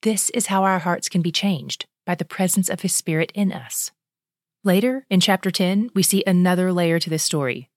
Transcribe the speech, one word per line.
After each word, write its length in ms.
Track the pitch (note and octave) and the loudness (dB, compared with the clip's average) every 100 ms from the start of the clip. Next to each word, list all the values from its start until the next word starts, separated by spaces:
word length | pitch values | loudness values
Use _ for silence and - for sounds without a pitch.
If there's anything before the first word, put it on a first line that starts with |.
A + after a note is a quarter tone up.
This 260 | A3 G#3 - | 0 0 -2
is 160 | B3 - | -2 0
how 180 | G3 | 2
our 140 | F#3+ F#3 | 2 2
hearts 320 | E3+ F3 - | 0 -2 0
can 140 | F3+ | 0
be 80 | E3+ | 0
changed, 560 | D#3+ G3+ E3 C#3 - - _ - | 0 -2 -2 -6 -12 -12 _ -6
by 80 | |
the 120 | F3 - | -6 -6
presence 440 | - F#3 G3 F#3 | -2 0 2 0
of 120 | F#3 | -2
his 120 | F#3 | -2
Spirit 380 | - - D#3 E3 | -2 -2 -2 -2
in 180 | - G3 | 0 -2
us. 400 | D#3 A#2+ - - _ _ _ _ _ _ _ | -2 -10 -10 -10 _ _ _ _ _ _ _
Later, 440 | G#3 F3+ A#3+ C4 - | 2 2 2 -4 0
in 100 | F#3+ | 2
chapter 300 | F3 F#3 F#3+ | 2 2 0
ten, 400 | F3 F3+ G3 A#3+ G3 | 0 0 0 0 0
we 80 | |
see 200 | F3+ G3 G3 | 2 2 2
another 440 | F3+ F3+ F3+ F#3 | 4 4 2 0
layer 280 | F3+ E3+ E3 | 0 2 0
to 100 | E3 | 0
this 140 | D#3+ | -2
story. 480 | - D3+ C3+ A#2+ B2+ | -2 -2 -2 -4 -10